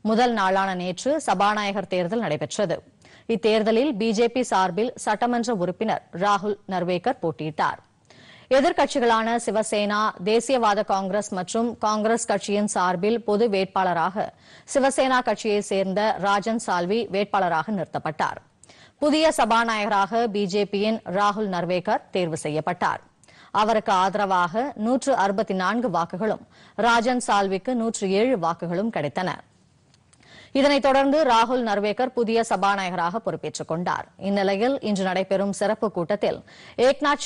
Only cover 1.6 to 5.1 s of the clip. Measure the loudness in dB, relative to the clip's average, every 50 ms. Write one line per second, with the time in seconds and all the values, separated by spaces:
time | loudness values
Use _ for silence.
1.6 | -2 -2 -4 -4 -4 -2 -2 -2 0 0 -2 -2 -2 -2 -2 -2 -4 -6 -2 -2
2.6 | -2 -2 -2 -6 -6 -16 _ _ _ -20 -20 -20 -4 -4 -4 0 2 2 4 4
3.6 | 2 2 2 2 2 0 0 0 0 0 2 2 2 2 2 -2 -2 0 2 2
4.6 | 2 2 0 -2 -2 -2 -4 -6 -2 -2